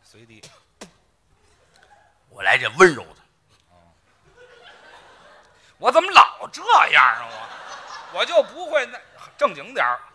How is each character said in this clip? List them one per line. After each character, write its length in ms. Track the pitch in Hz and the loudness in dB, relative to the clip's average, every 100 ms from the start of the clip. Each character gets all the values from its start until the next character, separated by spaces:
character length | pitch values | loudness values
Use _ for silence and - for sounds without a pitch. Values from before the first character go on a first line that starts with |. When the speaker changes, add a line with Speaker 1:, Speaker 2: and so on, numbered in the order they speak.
Speaker 1:
随 220 | _ 104 117 | _ -20 -20
地。 160 | 107 - _ _ _ 170 _ _ _ _ _ _ _ _ _ _ _ _ _ _ | -20 -20 _ _ _ -20 _ _ _ _ _ _ _ _ _ _ _ _ _ _
Speaker 2:
我 120 | 101 | -6
来 160 | 95 127 | 0 0
这 120 | 120 127 | 0 4
温 160 | 185 | 4
柔 100 | 127 | 4
的。 140 | 82 - _ _ _ _ _ 87 85 82 _ _ _ 494 494 480 698 - - - - - - - _ _ _ - | -12 -20 _ _ _ _ _ _ _ _ _ _ _ _ -20 -20 -20 -20 -20 -20 -20 -20 -20 -20 _ _ _ -4
Speaker 1:
我 140 | 220 | 0
怎 100 | 294 | 2
么 80 | 370 | 4
老 360 | 320 - - - | 4 4 2 -16
这 160 | - 392 466 151 | -12 2 2 4
样 120 | 151 | 4
啊？ 240 | 127 117 117 113 113 - - - - - - | 4 2 -8 -16 -18 -18 -18 -20 -18 -20 -14
我， 80 | 180 | -8
我 60 | 240 | 0
就 160 | 330 | 0
不 260 | 208 294 349 | 0 -6 -4
会 160 | 302 240 | -4 -4
那 120 | 233 - - - - | -12 -20 -20 -20 -4
正 160 | 285 | -4
经 200 | 151 180 | -4 -12
点 120 | 233 123 | -4 -4
儿。 140 | 123 - | -4 -10